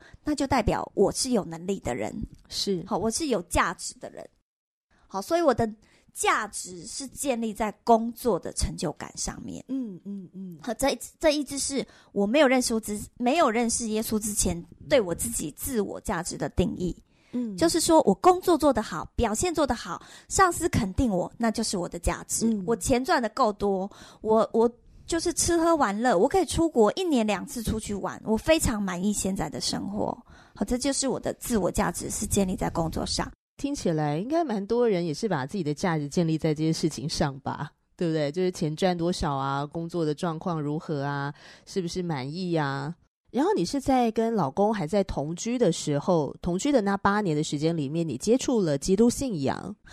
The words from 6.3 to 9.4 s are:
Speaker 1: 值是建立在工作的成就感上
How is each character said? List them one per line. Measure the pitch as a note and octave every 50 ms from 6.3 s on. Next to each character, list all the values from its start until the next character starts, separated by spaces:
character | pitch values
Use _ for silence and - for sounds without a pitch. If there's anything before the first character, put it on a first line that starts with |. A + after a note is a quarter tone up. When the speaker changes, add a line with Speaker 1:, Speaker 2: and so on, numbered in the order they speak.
| E4 B3+ G#3+ G3
Speaker 1:
值 | - - - F3 F#3 F3 D3+
是 | - - - C#4
建 | A#3+ - - - C#4+ A#3+ A3+
立 | A#3 A3+ G3+
在 | - A3+ G#3 F3+ _ -
工 | - A#3 A3 A3+ A#3
作 | A#3 - - B3 F#3+ D#3
的 | - -
成 | - - - D#3+ D#3
就 | F3 F#3 D3+
感 | - - - - -
上 | D#3 - - - -